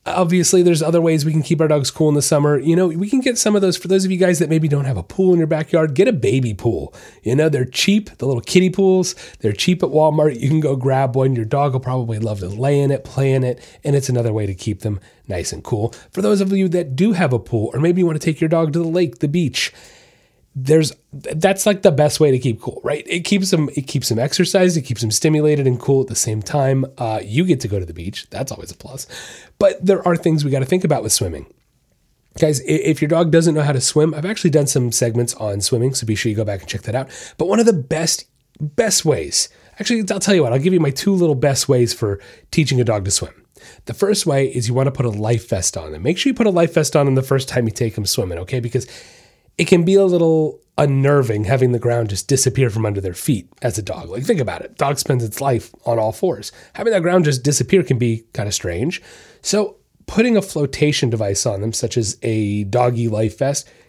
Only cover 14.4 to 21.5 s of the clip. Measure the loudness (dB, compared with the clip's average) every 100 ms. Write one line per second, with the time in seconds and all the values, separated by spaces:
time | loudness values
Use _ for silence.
14.4 | -4 -6 -6 -4 -4 -6 -10 _ -10 -8
15.4 | -8 -10 -6 -4 -4 -8 -12 -4 0 0
16.4 | 0 0 0 -2 -2 0 0 2 0 0
17.4 | -2 -4 -2 0 0 2 0 0 -2 -2
18.4 | 0 0 0 -2 -2 0 -2 -2 -2 0
19.4 | -2 -2 -8 -10 -20 -20 _ _ _ _
20.4 | _ -6 2 2 2 -6 _ -14 -10 0
21.4 | 0